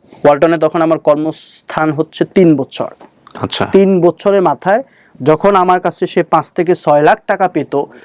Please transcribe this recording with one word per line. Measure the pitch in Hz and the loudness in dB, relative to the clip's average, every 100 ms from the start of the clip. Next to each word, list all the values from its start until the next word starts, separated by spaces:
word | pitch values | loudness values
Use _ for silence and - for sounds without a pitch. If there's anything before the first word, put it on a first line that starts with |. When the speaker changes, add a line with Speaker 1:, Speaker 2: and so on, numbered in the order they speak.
| _ - | _ -2
Speaker 1:
ওয়ালটনে | 143 143 160 165 | 2 2 2 0
তখন | 156 165 | -2 0
আমার | 165 156 | 0 0
কর্মস্থান | - 151 156 156 - - - - 156 | 0 0 -2 -8 -14 -18 -10 -4 -2
হচ্ছে | 143 - - | -2 -6 -4
তিন | - - 175 147 | -2 2 2 2
বছর। | 131 - - - - _ _ - | -2 -8 -12 -12 -20 _ _ -12
Speaker 2:
আচ্ছা। | 101 - | -8 -4
Speaker 1:
তিন | - 196 196 190 | 0 2 2 2
বছরের | 170 165 202 196 | 0 0 0 0
মাথায় | 175 143 180 208 269 _ _ - | 0 -2 -2 -2 -4 _ _ -6
যখন | 135 156 196 202 | 0 2 2 2
আমার | 180 180 | 2 0
কাছে | 180 160 185 | -2 -4 -4
সে | - | -4
পাঁচ | 170 165 147 | 0 -2 -2
থেকে | - 165 | -4 -2
ছয় | 180 - 147 | -2 0 2
লাখ | 151 214 - | 2 2 -2
টাকা | 196 185 | -2 -2
পেত, | 160 139 139 147 - | -4 -6 -6 -6 -12